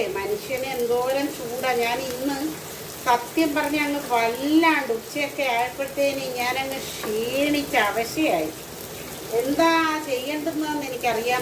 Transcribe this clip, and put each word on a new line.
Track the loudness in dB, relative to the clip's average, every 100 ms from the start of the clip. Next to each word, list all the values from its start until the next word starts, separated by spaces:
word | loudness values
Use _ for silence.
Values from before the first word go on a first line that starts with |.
| 4 -2
മനുഷ്യന് | -2 -4 -4 -4 -4 -2
എന്തോരം | 0 2 2 0 0 -4
ചൂടാ. | -6 -4 0 2
ഞാൻ | 0 0 -2
ഇന്ന് | -2 -2 -2 -4 -6 -10 -12 -12 -4 2
സത്യം | 2 2 2 2 2
പറഞ്ഞ | 0 0 0
അങ്ങ് | 0 0
വല്ലാണ്ട് | 2 2 2 4 6 6 4 2 -2
ഉച്ചയൊക്കെ | -4 -4 -4 -2 0 2
ആയപ്പോഴത്തേന് | 0 -2 -4 0 2 0 -4 -2
ഞാനങ്ങ് | -2 0 -2 -4 -6
ക്ഷീണിച്ച | -6 -2 -2 0 2 2 2 2 2 2
അവശയായി. | 2 -2 2 2 2 0 -6 -12 -12 -12 -10 -10 -10 -4 0
എന്താ | 2 4 4 4 2 0 -2
ചെയ്യേണ്ടുന്നതെന്ന് | -2 -2 -4 -2 -2 -2 -2 -4
എനിക്കറിയാൻ | -2 0 0 0 0